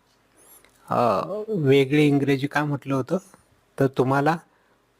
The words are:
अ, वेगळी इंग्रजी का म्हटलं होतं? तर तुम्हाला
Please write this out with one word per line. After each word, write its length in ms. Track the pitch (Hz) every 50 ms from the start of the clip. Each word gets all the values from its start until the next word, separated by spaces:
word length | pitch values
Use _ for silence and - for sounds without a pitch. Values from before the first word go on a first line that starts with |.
| _ _ _ _ _ _ _ _ _ _ - _ _ _ _ _ _ -
अ, 320 | 120 120 120 117 101 - - 156 185 214 208 220
वेगळी 580 | 220 185 151 131 135 139 135 131 143 151 151
इंग्रजी 400 | 147 139 143 135 131 139 135 135
का 180 | 143 - 147 151
म्हटलं 300 | 151 143 135 - 135 135
होतं? 240 | 135 127 - 165 185 - - - _ _ _ _ _ _ _ _ -
तर 60 | 139
तुम्हाला 500 | 131 - - 131 127 135 139 143 151 165 170 - _ _ _ _ _ _ _ _ _ _ _